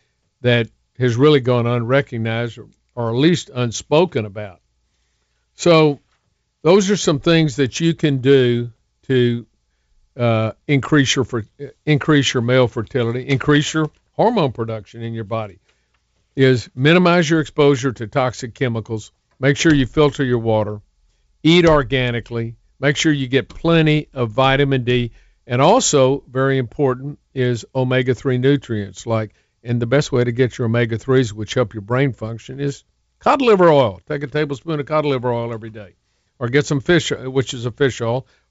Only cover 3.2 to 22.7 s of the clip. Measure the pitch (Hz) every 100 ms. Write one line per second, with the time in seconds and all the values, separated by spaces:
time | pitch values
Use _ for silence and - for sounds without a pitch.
3.2 | 160 170 - 123 120 - - 147 180 131
4.2 | 107 101 104 85 _ _ _ _ _ _
5.2 | _ _ _ - 175 160 156 139 _ _
6.2 | _ _ _ _ 156 196 190 196 - 143
7.2 | 175 165 156 123 135 - 165 160 156 135
8.2 | 127 139 123 120 120 - _ _ - 131
9.2 | 120 120 113 _ _ _ _ _ _ -
10.2 | 120 113 110 - - 139 - 151 131 143
11.2 | 117 120 104 - 139 - - 147 - 147
12.2 | 113 131 117 127 120 120 104 127 117 123
13.2 | 127 135 - 147 143 156 151 _ _ -
14.2 | 202 233 139 117 113 110 98 117 117 113
15.2 | 104 113 107 87 _ _ _ _ _ _
16.2 | _ - 131 127 - 123 143 180 175 175
17.2 | 151 165 147 - 143 135 135 110 110 143
18.2 | 123 - 120 - 127 113 107 110 - _
19.2 | _ - 135 127 165 143 127 156 147 -
20.2 | 131 120 113 107 104 104 _ _ _ _
21.2 | _ _ 156 175 170 151 120 135 123 117
22.2 | - 117 117 113 _